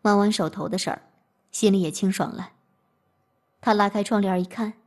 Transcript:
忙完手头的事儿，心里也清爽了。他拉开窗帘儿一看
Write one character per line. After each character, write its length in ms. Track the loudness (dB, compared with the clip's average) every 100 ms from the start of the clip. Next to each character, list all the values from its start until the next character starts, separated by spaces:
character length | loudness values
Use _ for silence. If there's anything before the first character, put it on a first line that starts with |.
忙 180 | 4 4
完 120 | 4
手 200 | 2 -4
头 180 | -4 -6
的 100 | -4
事 120 | -4
儿， 120 | -8 _ _ _ _ _
心 220 | 0 2
里 80 | 4
也 80 | 0
清 220 | 0 -2
爽 180 | 0 -4
了。 180 | -6 -14 _ _ _ _ _ _ _ _ _ _ _
他 120 | 0
拉 140 | 2 2
开 140 | 0
窗 180 | 0 0
帘 100 | 2
儿 80 | 0
一 40 |
看 300 | -2 -6 -8 -8